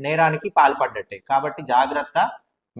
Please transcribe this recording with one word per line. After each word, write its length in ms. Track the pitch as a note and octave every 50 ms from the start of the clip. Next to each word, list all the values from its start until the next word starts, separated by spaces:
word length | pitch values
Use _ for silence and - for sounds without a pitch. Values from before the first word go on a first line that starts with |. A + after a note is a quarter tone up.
| C3+
నేరానికి 440 | C#3+ D#3 D#3+ E3 D#3 D#3 D3+ - - - E3
పాల్పడ్డట్టే. 580 | G#3 C#3 C#3 - C#3 B2+ - G#2+ G2 - G2+ F#2+ _ _
కాబట్టి 300 | C3+ C3+ C#3 D3+ - - D#3 B2+ B2
జాగ్రత్త, 440 | B2 C3+ C#3 D3 D3 D3 - - E3 G3 A#3+ - - _ _ _ _ _ _ _ B2